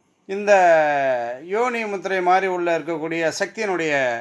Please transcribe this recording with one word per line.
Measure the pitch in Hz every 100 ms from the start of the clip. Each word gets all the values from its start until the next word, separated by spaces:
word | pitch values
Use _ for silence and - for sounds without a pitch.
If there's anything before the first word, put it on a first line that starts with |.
| _ _ -
இந்த | 196 208 202 175 160 151 143 135 123 117 127
யோனி | 170 202 247 233 214
முத்திரை | 196 185 190
மாதிரி | 180 185 190
உள்ள | 180 175 165
இருக்கக்கூடிய | 151 160 165 165 160 147
சக்தியினுடைய | 196 220 208 175 160 143 127 117